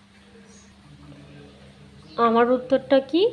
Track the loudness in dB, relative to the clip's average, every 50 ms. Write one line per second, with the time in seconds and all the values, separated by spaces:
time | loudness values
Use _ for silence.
0 | -20 _ _ -20 -20 -20 -20 -20 -20 -20 -20 -20 -20 -20 -20 -20 -20 -20 -20 -20
1 | -20 -20 -20 -20 -20 -20 -20 -20 -20 -20 -20 -20 -20 -20 -20 -20 -20 -20 -20 -20
2 | -20 -14 -4 -2 0 2 2 2 2 2 0 -2 0 -2 -4 -4 0 0 0 0
3 | 0 0 -2 0 0 0